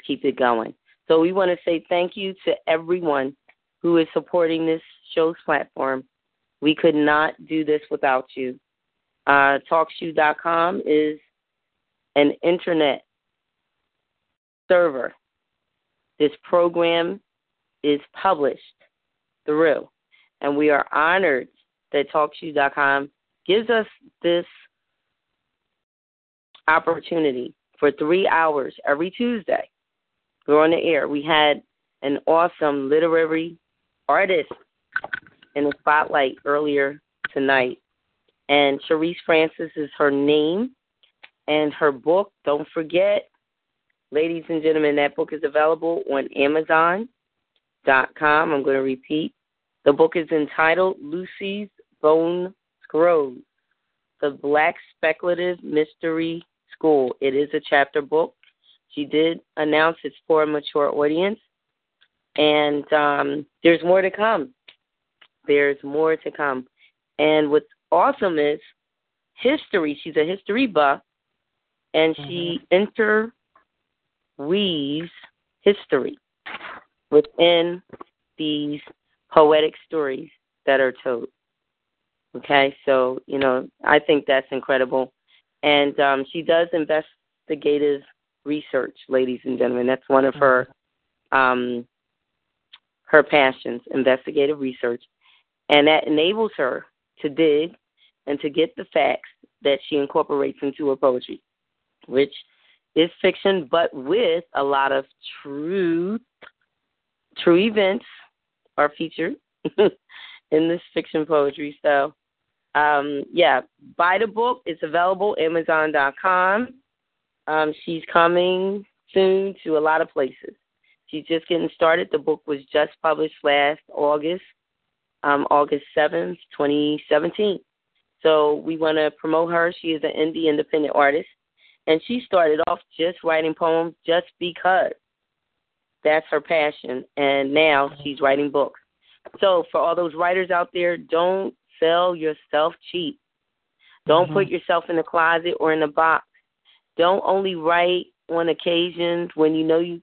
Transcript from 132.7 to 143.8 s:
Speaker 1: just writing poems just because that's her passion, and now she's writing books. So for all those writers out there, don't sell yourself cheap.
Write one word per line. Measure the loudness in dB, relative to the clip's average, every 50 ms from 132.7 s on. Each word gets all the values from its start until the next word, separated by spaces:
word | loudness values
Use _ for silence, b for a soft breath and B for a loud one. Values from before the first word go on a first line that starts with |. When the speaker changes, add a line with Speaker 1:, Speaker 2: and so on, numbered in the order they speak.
| -4 -6 _ _ _ -4
Speaker 1:
just | -4 -4 -4 -4 -4
writing | -2 -2 0 0 -2 -4 -2
poems | -2 0 0 0 -2 -4 -8 _ -4
just | -2 0 0 -2 -4 _ -10
because | -10 -10 -8 -2 0 2 2 2 2 0 -4 _ _ _ _ _ _ _ _ _ _ _ _ _ _ _ _ _ _ _ _ _ 0
that's | 0 0 0 0 -2
her | -4 -4
passion, | -2 -2 -2 0 0 -2 -4 -6 -10 -10 -10 -10 -10 _ -6 -2
and | 0 0 0 0 0 0 2
now | 4 4 4 4 4 2 0 -4 -10 -12
she's | -10 -8 -2
writing | 0 0 2 2 0 -2
books. | 0 -2 -2 -2 -4 -14 _ _ _ _ b b b b -20 -18 -6 0
So | 0 2 2 2 0 -2
for | -2 -2
all | 0 0 0
those | -2 -4 -4 -4
writers | -4 -2 -2 0 -2 -2 -2
out | -2 -2 -2 -4 -4
there, | -4 -2 -2 -2
don't | -4 -6 -4 -2 0 0 0 0 -2 -4 -8 -10 _ _ _ _ -2
sell | 0 2 2 2 2 0 0
yourself | -2 -4 -6 -6 -6 _ -4 0 0 0 0 -2 -6 _ -12
cheap. | -8 -8 -8 -8 -10 _ _ _ _ _ _ _ _ _ _ _ _ _